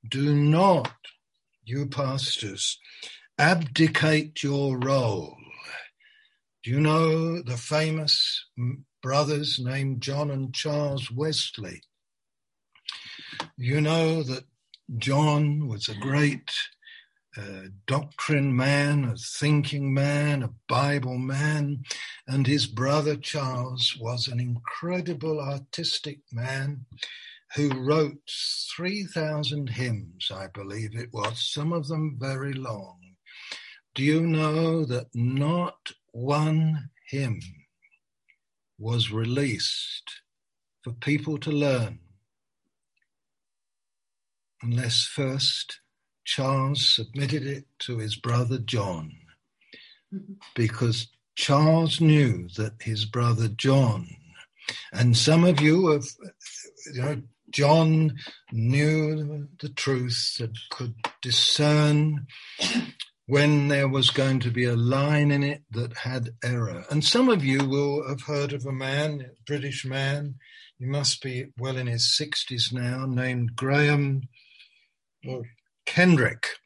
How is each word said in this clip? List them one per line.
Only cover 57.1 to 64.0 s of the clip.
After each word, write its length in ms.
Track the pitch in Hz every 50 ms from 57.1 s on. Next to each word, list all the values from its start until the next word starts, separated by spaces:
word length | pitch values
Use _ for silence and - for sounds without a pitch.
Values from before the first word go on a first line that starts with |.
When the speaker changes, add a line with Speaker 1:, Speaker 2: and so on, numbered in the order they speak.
| 151 117 - - _ _ _ -
Speaker 1:
John 640 | - - 143 143 156 165 160 160 160 156 160 156 - - - - - - _ _
knew 960 | - 113 113 120 131 143 147 151 156 156 151 151 156 156 151 143 151 147 143 143 - _
the 80 | - 147
truth 680 | - - - 139 135 127 123 123 117 - - - - -
and 160 | 120 113 113 113 - -
could 240 | - - 127 117 113 - - - - _
discern 1080 | - 127 117 - - - - - 147 147 151 151 151 147 147 147 151 156 151 143 - - - - - - - - - - 233 240 - - - _ - - _ _ _
when 420 | - 131 143 143 147 151 147 143 143
there 200 | 143 139 139 135
was 200 | 131 139